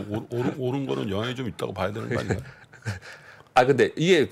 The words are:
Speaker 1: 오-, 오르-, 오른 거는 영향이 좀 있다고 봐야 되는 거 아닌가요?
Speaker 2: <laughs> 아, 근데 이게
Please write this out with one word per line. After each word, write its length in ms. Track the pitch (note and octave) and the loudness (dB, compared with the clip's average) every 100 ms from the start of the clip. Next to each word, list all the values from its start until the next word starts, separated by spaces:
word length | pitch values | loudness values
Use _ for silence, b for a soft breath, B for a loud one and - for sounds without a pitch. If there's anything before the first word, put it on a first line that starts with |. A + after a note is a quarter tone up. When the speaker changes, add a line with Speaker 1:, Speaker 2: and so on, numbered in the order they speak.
| G2+ | -2
Speaker 1:
오-, 180 | G#2+ - | -6 -6
오르-, 240 | A#2+ A#2 - | -4 -4 -2
오른 280 | B2+ C#3 C3+ | -2 -2 -2
거는 240 | C3+ A#2+ | -4 -2
영향이 240 | F#2+ A#2+ | -2 -4
좀 140 | B2 A#2+ | -6 -8
있다고 240 | D#2+ - | -6 -6
봐야 180 | G2+ F#2+ | -4 -4
되는 160 | A2 A#2 | -4 -4
거 120 | B2 | -4
아닌가요? 200 | - F#2+ | -2 -4
Speaker 2:
<laughs> 1120 | - - - - A2 F#2+ - - - - - | -6 -16 -20 -12 -8 -8 -10 -20 -20 -20 0
아, 120 | - B2+ | 4 6
근데 260 | B2+ G#2 - | 6 4 2
이게 320 | E3 F3 G#2 | 4 4 4